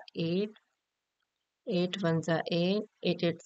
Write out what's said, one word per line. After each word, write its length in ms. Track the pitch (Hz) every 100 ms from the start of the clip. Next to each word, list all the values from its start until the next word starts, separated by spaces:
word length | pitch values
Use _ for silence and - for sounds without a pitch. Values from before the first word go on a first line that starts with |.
| - -
एट, 400 | 165 180 214 - _ _ _ _ _ _ _ _ _ _ -
एट 300 | 180 180 190
वन 180 | 170 165
जा 160 | 156 165 -
एट, 340 | 170 175 208 - _
एट 200 | 185 170
एट 180 | 170 170